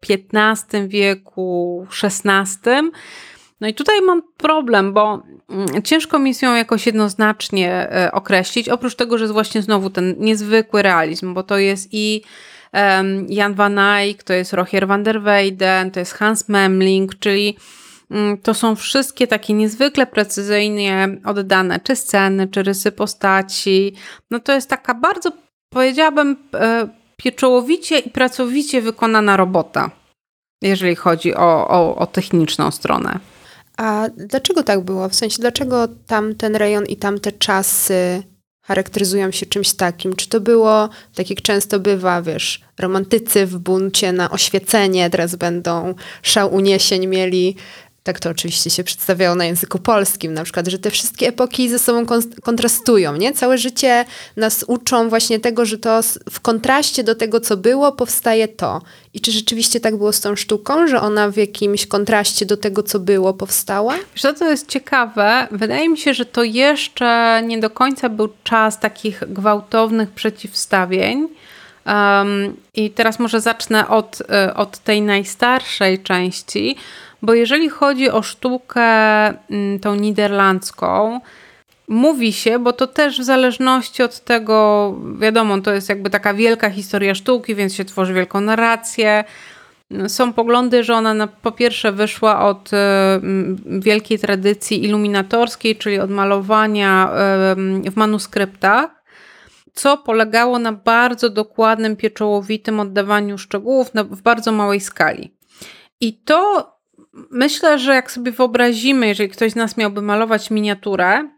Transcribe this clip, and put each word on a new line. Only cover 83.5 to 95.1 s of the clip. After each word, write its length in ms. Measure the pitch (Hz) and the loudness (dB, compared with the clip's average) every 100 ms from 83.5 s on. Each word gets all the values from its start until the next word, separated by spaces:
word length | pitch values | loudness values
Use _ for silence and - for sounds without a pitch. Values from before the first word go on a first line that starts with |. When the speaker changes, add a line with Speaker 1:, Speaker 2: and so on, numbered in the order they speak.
| 247 262 262 240 - | 2 2 2 0 -2
Speaker 1:
od 180 | 247 - | -2 -2
tego, 720 | - 240 220 220 214 208 202 190 - - | -2 -2 2 4 4 4 0 -4 -10 -2
wiadomo, 420 | 214 220 220 196 | 0 2 2 0
to 120 | 196 | 0
jest 160 | 202 196 | -4 -2
jakby 220 | 202 196 | -4 -2
taka 240 | 202 208 | -2 -2
wielka 360 | 202 226 226 220 | 2 2 2 0
historia 440 | 190 196 208 196 | -4 -4 -2 0
sztuki, 400 | 190 196 254 247 | -2 0 -2 0
więc 200 | 208 196 | -2 -2
się 100 | 190 | -4
tworzy 300 | 190 - 185 | -8 -2 -2
wielką 260 | 185 185 196 | 0 -2 -2
narrację. 840 | 202 226 233 226 - - 214 214 214 - - - - _ _ 196 196 | 0 0 2 0 -4 -2 2 2 0 -12 -20 -20 -20 _ _ -8 -6
Są 240 | - 247 | -2 -2
poglądy, 520 | 233 233 240 247 240 | 0 2 2 4 2
że 100 | 226 | 2
ona 200 | 233 220 | 0 2
na, 120 | 214 214 | 0 -2
po 260 | - 233 | -4 -8
pierwsze 400 | 226 240 233 226 | 0 -2 0 -4
wyszła 540 | 196 214 - 220 208 202 | -2 -4 0 2 4 2
od, 260 | 196 - | 0 -2
e, 420 | 202 202 196 190 | 0 2 4 4
m, 420 | 190 - 190 185 190 - | 2 0 -2 -2 -6 -6
wielkiej 520 | 190 196 214 214 214 | -2 0 0 0 -4
tradycji 680 | 208 196 196 208 - 214 | -2 0 0 -2 -2 -2
iluminatorskiej, 920 | 208 208 208 | 0 0 0